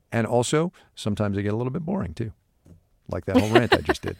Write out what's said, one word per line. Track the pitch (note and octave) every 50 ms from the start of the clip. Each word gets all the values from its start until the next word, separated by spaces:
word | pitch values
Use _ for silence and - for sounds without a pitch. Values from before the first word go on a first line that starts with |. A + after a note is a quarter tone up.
| _ _
and | - A#2 A2
also, | G#2 A#2+ A#2+ B2 - - D3+ E3 F3+ - - _ _ _
sometimes | - - A2 G2+ - G#2+ G2+ G2
they | G2+
get | G2+ G#2
a | G#2+
little | A2+ B2 B2+
bit | C3 - D#3
boring, | D#3+ - B2+ B2 - D#2
too. | - A#2 A2 - _ _ _ _ _ _ - - - _ _ _ _ _ -
Like | - F#2 -
that | - -
whole | B3+ G2+ G#2+
rant | - - A#2+ - -
I | -
just | D2+ - - -
did. | - F2+ - -